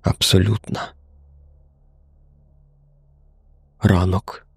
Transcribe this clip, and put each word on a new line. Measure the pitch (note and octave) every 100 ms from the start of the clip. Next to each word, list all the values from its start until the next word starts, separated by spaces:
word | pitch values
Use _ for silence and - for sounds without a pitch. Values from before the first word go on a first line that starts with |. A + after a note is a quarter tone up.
Абсолютна. | - - - F#2+ F#2 - - - - - _ - - - - - _ _ _ _ _ _ _ _ _ _ _ _ _ _ _ _ _ _ _ _ _ _
Ранок. | G#2 F#2 F#2+ F#2 - - _